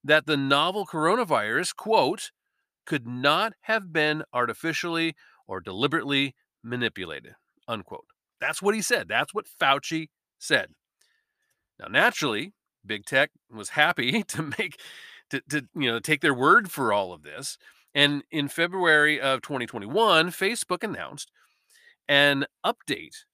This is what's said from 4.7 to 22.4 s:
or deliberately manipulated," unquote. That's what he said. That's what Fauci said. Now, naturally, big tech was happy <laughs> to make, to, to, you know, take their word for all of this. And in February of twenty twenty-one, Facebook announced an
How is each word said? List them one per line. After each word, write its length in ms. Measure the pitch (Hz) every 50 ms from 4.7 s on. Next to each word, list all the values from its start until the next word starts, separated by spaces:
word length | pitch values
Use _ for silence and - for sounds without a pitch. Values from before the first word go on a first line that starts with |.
| 156 - - 170 165 165 165 165 151 _ _ _ _ _ _
or 120 | - 95 95
deliberately 760 | 85 101 92 101 127 143 139 160 113 139 143 135 139 139 - _ _ _ _ _ -
manipulated," 720 | 117 123 123 120 107 - 98 92 82 76 67 58 - - _ _ _ _ _ _
unquote. 400 | - 117 107 90 - - - - _ _ _ _ _ _ -
That's 220 | 131 139 160 -
what 140 | 190 202 220
he 60 | 220
said. 260 | 196 - 247 185 104
That's 260 | 82 107 120 143 - -
what 120 | 214 -
Fauci 600 | - - - - 139 139 139 - - 165 160 156 - _ _ _ _ _ -
said. 320 | - - 151 117 - - _ _ _ _ _ _ _ _ _ _ _ _ _ _ _ _ _ _ _ _ _ -
Now, 80 | -
naturally, 680 | 95 104 139 196 240 240 - 160 135 107 104 147 196 _ _ _ _ _ _ _
big 200 | 98 107 101 -
tech 260 | - 139 135 147 - _ _ _ _
was 200 | 117 107 101 -
happy 540 | - 151 151 170 180 - 120 123 139 160 208
<laughs> 40 |
to 160 | - - - 160
make, 360 | 143 - - 196 175 - - - - - - - - - - _ -
to, 120 | - 135 - -
to, 180 | 147 151 127 _ -
you 180 | 170 139 120
know, 80 | 113 117
take 220 | - - 156 139
their 120 | - 151 139
word 360 | 120 131 151 190 240 208 170
for 220 | - 151 131 113
all 220 | 101 104 95 90 87
of 100 | 78 76
this. 340 | 76 73 101 139 - - _ _ - _ _ _ _ -
And 280 | 147 143 143 147 143 - -
in 200 | - 156 143 139
February 720 | - - 170 175 185 190 180 170 156 151 147 151 151 123
of 220 | 123 135 135 123
twenty 240 | - - 147 127 120
twenty-one, 640 | 113 - 110 101 104 143 208 226 214 175 160 156 180
Facebook 520 | 165 - 190 202 240 - - - 180 170 -
announced 480 | 208 147 98 82 64 - 151 - _ _ _ _ _ _ _ _ _ _ _ _ - _ _ _
an 380 | - 143 139 143 143 143 135